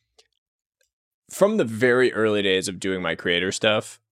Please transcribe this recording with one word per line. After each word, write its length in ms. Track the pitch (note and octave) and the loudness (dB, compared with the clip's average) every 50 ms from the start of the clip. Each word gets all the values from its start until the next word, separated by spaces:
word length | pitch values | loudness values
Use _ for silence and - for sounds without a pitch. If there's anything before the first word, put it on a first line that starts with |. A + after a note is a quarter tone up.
| _ _ _ _ _ _ _ _ _ _ _ _ _ _ _ _ _ _ _ _ _ _ _ _ _ _ | _ _ _ _ _ _ _ _ _ _ _ _ _ _ _ _ _ _ _ _ _ _ _ _ _ _
from 260 | - - F#3+ G3+ A3 | 0 2 2 2 2
the 80 | G#3 D3 | 0 -2
very 480 | A2+ A2+ G#2+ B2+ B2 A#2+ B2+ B2+ A#2 | -2 0 0 2 2 4 4 2 2
early 300 | - G#2 A2+ G#2+ G#2 G#2 | 2 0 0 2 2 0
days 260 | G2 G2 F#2+ F#2+ E2+ G2+ | 2 2 0 0 0 -4
of 100 | F2+ - | -8 -6
doing 220 | - F#2+ F#2+ F2+ | -4 -4 -4 -2
my 120 | F2+ E2 E2 | -2 -4 -4
creator 360 | - - F2+ F2 F2 F2+ G2 | -2 -2 -2 0 0 0 -2
stuff, 480 | - - - G#2+ G#2+ A2 - - - _ _ _ | -2 0 0 0 0 0 -4 -8 -16 _ _ _